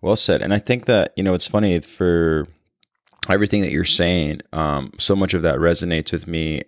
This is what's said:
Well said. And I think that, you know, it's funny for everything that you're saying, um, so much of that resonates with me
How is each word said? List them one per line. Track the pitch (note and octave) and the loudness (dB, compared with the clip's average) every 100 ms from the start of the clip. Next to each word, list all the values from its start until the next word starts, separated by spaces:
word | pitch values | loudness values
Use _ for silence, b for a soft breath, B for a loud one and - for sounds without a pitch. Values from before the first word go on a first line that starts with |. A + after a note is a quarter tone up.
Well | D#2+ A2 | 0 0
said. | - E2 | 2 0
And | - | 2
I | G#2 | -2
think | - B2 - | 0 -2 2
that, | A2+ - - | 2 2 0
you | |
know, | F#2+ | 0
it's | F2+ - | 0 0
funny | G#2 G#2 F2 | 0 2 0
for | - - F2+ E2+ E2 D#2 D2 _ _ _ _ _ _ _ - | -2 -2 2 4 2 0 -2 _ _ _ _ _ _ _ -4
everything | G2 G#2 G#2 | 0 2 0
that | F#2 | 0
you're | C#2 F2+ | -2 0
saying, | - F2 F2+ D2+ D2+ - | 2 2 2 0 -4 -8
um, | - D#2 C#2+ C#2 - | -4 -2 -2 -6 -8
so | - G2 | -2 0
much | F#2+ | 2
of | F#2 | 0
that | E2 C2+ | 0 2
resonates | E2+ E2+ F2+ D#2+ D#2 | 2 2 0 -2 -2
with | E2+ E2 | -6 -4
me | E2 D#2+ D#2 | -4 -4 -4